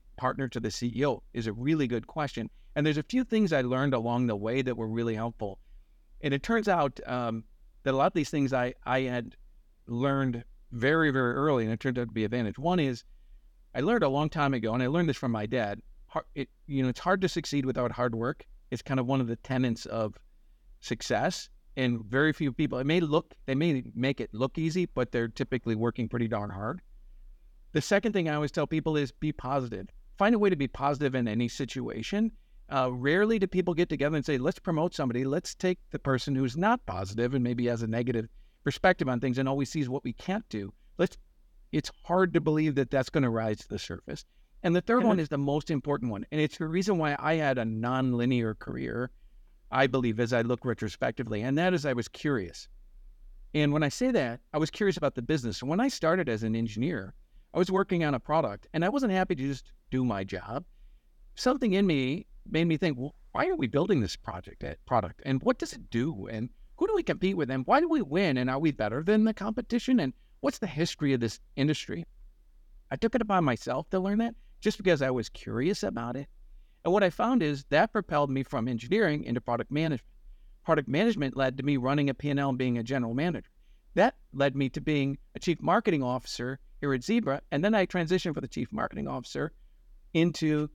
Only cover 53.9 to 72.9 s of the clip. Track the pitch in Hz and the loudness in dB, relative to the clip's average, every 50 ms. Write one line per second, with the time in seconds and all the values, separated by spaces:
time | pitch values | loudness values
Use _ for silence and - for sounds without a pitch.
53.9 | - - 254 262 240 196 135 117 120 - - _ - 151 160 - - - 214 196 | 0 0 0 2 2 2 2 0 -4 -8 -10 _ -2 -2 -2 -2 0 0 0 0
54.9 | - 165 156 135 - 131 117 131 156 151 120 113 104 - 120 135 165 196 254 269 | 2 2 0 -2 -2 -2 -2 0 0 0 0 -2 -6 -4 -4 -2 0 2 2 0
55.9 | - - - 160 175 190 165 123 113 107 113 110 110 113 113 110 107 107 127 170 | 0 0 2 2 2 2 2 0 -2 -2 0 0 0 0 -2 -2 -2 -2 -2 -2
56.9 | 165 107 95 - - - - _ - - - _ - 165 185 185 185 190 190 - | -2 -4 -6 -10 -14 -18 -20 _ -20 -20 -16 _ 0 0 2 2 2 2 2 2
57.9 | 185 170 160 147 139 120 - - 151 165 151 110 101 - - - - 160 170 190 | 2 2 2 2 0 -2 0 0 2 2 2 0 -2 -6 -10 -6 -2 0 0 0
58.9 | 247 285 269 214 190 185 185 - 180 135 131 139 139 - - - - - _ - | 2 2 2 2 2 2 2 0 0 -2 -2 -4 -4 -6 -8 -16 -20 -20 _ -4
59.9 | 127 131 127 123 107 95 95 98 98 90 - - 113 143 180 - - - - - | -2 0 0 0 0 -2 -4 -6 -6 -8 -8 -8 -8 -8 -8 -10 -16 -20 -20 -20
60.9 | - - _ _ _ - - - - - - 254 277 262 254 220 180 196 208 185 | -20 -20 _ _ _ -20 -20 -20 -8 -2 0 0 2 2 2 2 4 4 4 4
61.9 | 156 139 131 131 139 - - - - - - - - 160 170 170 160 147 190 165 | 4 2 2 0 -2 -4 -6 -10 -18 -20 -10 -4 0 2 2 2 2 2 2 0
62.9 | 139 120 131 147 - - - - - - 302 370 370 311 135 110 - 139 175 196 | 0 -2 -6 -8 -10 -14 -16 -8 -4 -2 0 0 0 0 0 0 2 2 2 4
63.9 | 196 139 104 87 - - - - 85 90 - - - - - 71 76 - - - | 4 2 2 0 -4 -8 -10 -10 -10 -10 -10 -12 -14 -10 -10 -10 -10 -10 -4 0
64.9 | 131 117 - - - - - 135 135 131 - 233 254 - 339 - - 233 - - | 0 2 2 0 -4 -8 -4 -2 -2 0 2 0 0 0 -2 -8 -8 -10 -10 -4
65.9 | - 117 123 165 - 190 - - 113 110 120 123 - - - - - - 349 427 | -2 0 0 0 -2 -6 -8 -8 -8 -6 -8 -8 -10 -14 -20 -16 -6 -2 0 0
66.9 | 440 370 330 - 285 - 190 190 196 175 143 120 135 131 127 - 233 285 349 330 | 2 2 0 0 0 0 0 0 0 0 -2 -2 -2 -2 2 4 4 4 4 4
67.9 | 320 294 190 131 143 185 202 165 131 127 123 127 131 139 165 156 127 - 110 104 | 2 0 0 0 0 2 2 2 2 2 0 0 0 2 2 0 2 0 -2 -2
68.9 | 113 139 160 190 214 214 220 220 214 - 196 214 214 254 220 - 233 240 - - | -2 -2 2 2 4 4 4 2 2 -2 -4 -6 -4 -6 -4 -2 -2 -2 2 2
69.9 | 262 226 151 131 - - _ _ - - - 285 - - 226 180 - 143 170 - | 2 2 2 0 -4 -8 _ _ -12 -6 -4 -4 -2 -2 -4 -4 -2 -2 -2 -2
70.9 | - - 147 139 135 123 117 110 - - - - - - 135 151 139 - - - | -2 0 0 2 2 2 2 -2 -4 -6 -14 -10 -4 0 2 2 0 0 -4 -8
71.9 | - 170 165 - - - - - - _ - _ - - - - - - - - | -8 -8 -10 -12 -16 -20 -20 -20 -20 _ -20 _ -20 -20 -20 -20 -20 -20 -12 -10